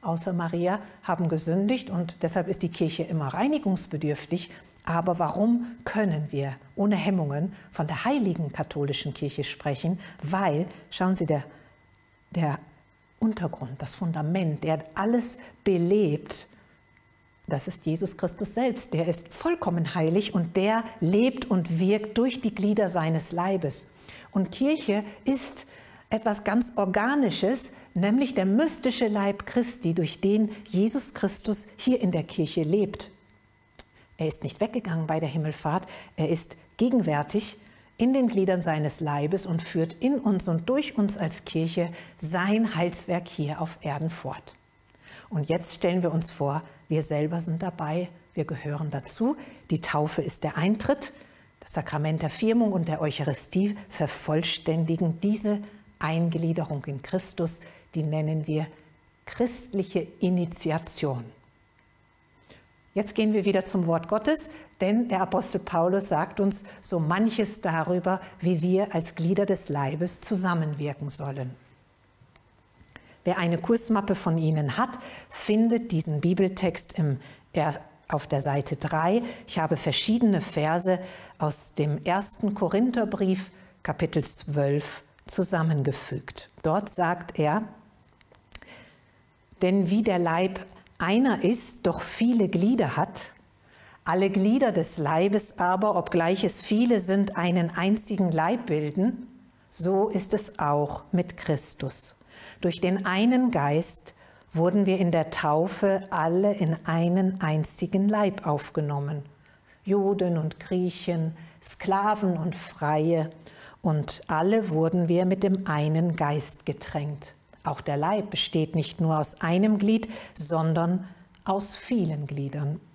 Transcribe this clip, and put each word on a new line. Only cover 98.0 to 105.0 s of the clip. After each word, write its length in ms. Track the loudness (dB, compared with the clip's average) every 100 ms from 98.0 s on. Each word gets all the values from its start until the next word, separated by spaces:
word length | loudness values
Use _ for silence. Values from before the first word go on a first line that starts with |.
| 2 2 2
Leib 360 | 2 2 0 0
bilden, 600 | -2 0 0 0 0 -10 -18 -20 _ _
so 380 | -4 0 2 2
ist 260 | 0 0
es 260 | 0 0 0
auch 440 | 0 2 0 -4 -2
mit 240 | -2 -2 -4
Christus. 800 | -2 0 2 0 -2 -2 -2 -6 -20 -20 -20 -4
Durch 180 | -2 0
den 260 | 0 0 0
einen 460 | 2 4 4 4
Geist 600 | 2 2 2 2 -2 -4 -20 -20 -20 _
wurden 320 | 0 2 4 2
wir 120 |
in 140 | 2